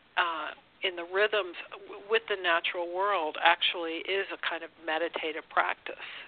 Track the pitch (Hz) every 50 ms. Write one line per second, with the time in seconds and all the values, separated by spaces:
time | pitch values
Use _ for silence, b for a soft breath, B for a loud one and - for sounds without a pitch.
0 | _ _ _ - 180 170 165 156 151 143 - - - _ _ _ - 196 180 170
1 | 170 170 185 190 208 214 220 208 190 180 165 - - - - 196 202 190 - 202
2 | 196 202 220 220 226 - 208 190 185 180 165 165 - - - 185 175 175 175 180
3 | 196 208 202 185 160 151 143 - - 165 175 - - - - 185 170 165 165 160
4 | - - 190 196 190 170 170 147 - - 175 160 165 160 - - 160 165 156 160
5 | 170 165 - - - 160 151 156 147 - - 185 175 180 - - - - - -
6 | - - - - -